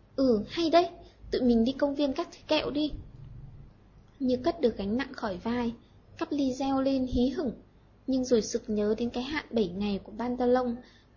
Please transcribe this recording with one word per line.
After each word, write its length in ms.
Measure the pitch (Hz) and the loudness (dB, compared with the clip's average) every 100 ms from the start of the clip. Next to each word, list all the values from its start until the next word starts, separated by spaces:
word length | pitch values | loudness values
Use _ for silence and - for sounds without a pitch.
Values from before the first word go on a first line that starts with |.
| - - | -8 2
"Ừ, 280 | 262 214 208 | 4 4 0
hay 220 | 339 320 | -2 4
đấy, 180 | 330 - - - - - | 6 4 -2 -20 -20 -6
tụi 120 | - | 0
mình 220 | 247 233 | 4 4
đi 80 | 233 | 4
công 220 | 277 285 | 2 0
viên 180 | 277 285 | 2 0
các 160 | 277 339 | 0 -6
thứ 60 | - - | -10 -2
kẹo 220 | 302 - | 0 0
đi." 220 | 285 302 - - - - - - - - - - - - - | -2 -2 -4 -12 -18 -18 -18 -18 -18 -20 -20 -20 -20 -20 -4
Như 180 | 254 247 | 0 2
cất 240 | 330 - | 0 2
được 160 | 233 220 | 0 0
gánh 200 | 196 240 | -2 -2
nặng 160 | 269 | -4
khỏi 240 | - 220 180 | -6 -6 -4
vai, 380 | 226 240 233 233 - - - - | -2 -2 -2 -6 -16 -20 -20 -10
Cắp 140 | 330 | -4
Ly 200 | 294 269 | 0 0
reo 300 | 254 269 269 | 0 0 0
lên 240 | 269 269 254 | 2 0 2
hí 220 | 240 254 | 2 2
hửng, 240 | 370 262 - - _ _ _ - | 2 -4 -6 -14 _ _ _ -2
nhưng 180 | 262 | -2
rồi 180 | 247 233 | 2 2
sực 200 | 214 226 - | 2 -4 -4
nhớ 280 | 208 208 226 | -2 0 0
đến 120 | 240 | -2
cái 120 | 247 | -4
hạn 220 | 262 294 - | -6 -6 -2
bảy 180 | 233 180 | -2 0
ngày 320 | 185 208 190 | -2 -2 -2
của 80 | - 214 | -6 -6
Pantalon, 580 | 240 247 247 254 247 240 - - _ | -4 0 2 2 2 -4 -10 -20 _